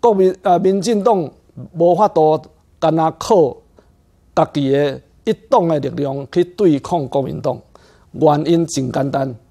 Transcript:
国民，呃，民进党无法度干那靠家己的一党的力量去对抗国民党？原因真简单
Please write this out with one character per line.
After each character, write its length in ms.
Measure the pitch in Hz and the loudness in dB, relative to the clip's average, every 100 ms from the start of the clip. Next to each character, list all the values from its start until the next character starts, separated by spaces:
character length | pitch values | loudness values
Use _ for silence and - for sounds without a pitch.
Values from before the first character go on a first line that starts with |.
国 120 | 240 | 2
民， 220 | 202 185 190 | 4 2 0
呃， 160 | 196 175 | 0 2
民 220 | 180 196 | 2 0
进 220 | 185 220 | 0 0
党 260 | 196 202 147 - _ - 123 160 | 2 0 -2 -10 _ -20 -16 0
无 180 | 170 175 | 2 4
法 120 | 208 | 2
度 340 | 165 156 156 - _ _ _ | 2 2 0 -4 _ _ _
干 140 | 160 160 | -2 0
那 140 | 160 | -2
靠 440 | - - 208 143 - _ _ _ _ _ _ _ - | -4 0 2 2 -2 _ _ _ _ _ _ _ -2
家 80 | 160 | -2
己 180 | 151 135 | -2 0
的 300 | 139 143 131 _ _ | 0 0 -4 _ _
一 100 | - - _ | -6 -6 _
党 180 | 254 170 | 0 2
的 120 | 156 | -2
力 100 | 135 | -4
量 380 | 120 143 139 135 | -6 -6 -6 -4
去 120 | 180 | -2
对 360 | 175 - 196 143 | -2 0 2 2
抗 280 | - 175 135 | -2 -6 -2
国 140 | 139 | -4
民 180 | 131 147 | -4 -6
党？ 180 | 147 127 _ _ _ _ _ | -6 -8 _ _ _ _ _
原 340 | - 151 147 156 | 0 2 2 2
因 200 | 170 165 | 0 0
真 240 | - 127 | -4 -4
简 180 | 127 139 | -4 -4
单 240 | 139 135 117 _ | -4 -6 -8 _